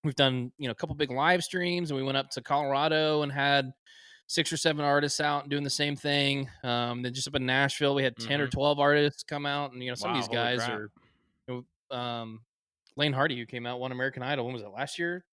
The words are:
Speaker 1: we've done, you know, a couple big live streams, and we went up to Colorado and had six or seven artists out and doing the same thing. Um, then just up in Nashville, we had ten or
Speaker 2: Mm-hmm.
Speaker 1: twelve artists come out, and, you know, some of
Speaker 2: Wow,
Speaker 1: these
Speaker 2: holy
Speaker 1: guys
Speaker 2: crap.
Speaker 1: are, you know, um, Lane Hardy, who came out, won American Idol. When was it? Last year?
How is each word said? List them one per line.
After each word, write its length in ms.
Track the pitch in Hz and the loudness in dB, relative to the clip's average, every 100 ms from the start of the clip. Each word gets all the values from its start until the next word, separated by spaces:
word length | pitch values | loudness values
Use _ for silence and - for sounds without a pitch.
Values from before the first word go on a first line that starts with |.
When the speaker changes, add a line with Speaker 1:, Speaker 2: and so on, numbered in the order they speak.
Speaker 1:
we've 120 | 156 131 | -4 4
done, 360 | 135 127 123 _ | 4 4 -4 _
you 100 | 135 | -6
know, 60 | |
a 20 | 113 | -4
couple 180 | 165 147 | -6 -2
big 160 | 143 | -2
live 300 | 127 156 180 170 | 2 4 4 2
streams, 440 | 185 175 175 170 | -2 -2 -2 -2
and 80 | 139 | -2
we 60 | |
went 140 | 135 135 | 0 -2
up 120 | 135 | -2
to 100 | - | -8
Colorado 800 | 117 143 143 139 156 156 156 151 | -2 0 2 2 2 4 4 2
and 100 | 143 | 0
had 400 | 139 139 143 131 - _ - - - - | 0 4 4 2 -8 _ -20 -20 -20 -6
six 240 | - 160 | -2 0
or 60 | 160 | 2
seven 260 | 165 151 | 2 2
artists 380 | 147 143 143 - | 4 4 2 0
out 220 | 147 143 | 0 0
and 60 | 139 | -2
doing 140 | 143 | -4
the 60 | 139 | -2
same 260 | - 147 143 | 0 -2 -2
thing. 540 | 147 143 139 139 135 - | 0 2 2 0 -4 -8
Um, 380 | 127 120 120 120 | -2 0 0 -2
then 100 | 123 | -6
just 160 | 127 139 | -6 -4
up 60 | 143 | -2
in 100 | 127 | 2
Nashville, 500 | 131 139 - 147 139 | 4 2 2 2 4
we 80 | |
had 140 | 135 117 | 0 -2
ten 240 | 113 143 | -2 0
or 60 | 139 | 0
Speaker 2:
Mm-hmm. 20 | |
Speaker 1:
twelve 300 | 135 143 143 | 2 2 4
artists 420 | 143 147 147 - | 6 6 4 0
come 220 | - 147 143 | -10 -6 -4
out, 260 | 143 143 | -4 -4
and, 100 | 123 | -6
you 60 | 127 | -8
know, 60 | 123 | -6
some 140 | 110 | -2
of 40 | 120 | -2
Speaker 2:
Wow, 40 | |
Speaker 1:
these 80 | 110 | -2
Speaker 2:
holy 80 | 120 | 0
Speaker 1:
guys 220 | 117 123 120 | 0 0 -2
Speaker 2:
crap. 60 | |
Speaker 1:
are, 200 | 113 104 _ _ _ _ _ - | -4 -10 _ _ _ _ _ -12
you 180 | 123 127 _ _ | -12 -12 _ _
know, 60 | 127 | -6
um, 440 | 123 117 113 110 _ _ _ _ _ - | -6 -6 -8 -14 _ _ _ _ _ 0
Lane 160 | 147 | 0
Hardy, 240 | 135 151 123 | 4 2 0
who 60 | 113 | -6
came 200 | 123 120 | -8 -8
out, 140 | 123 | -6
won 120 | 127 | -6
American 280 | 127 131 131 | -2 -2 -2
Idol. 200 | 127 143 120 | -4 -2 -2
When 80 | |
was 80 | 127 | -6
it? 60 | 104 | -10
Last 300 | 101 143 - | -8 -8 -4
year? 240 | 170 180 _ | -6 -6 _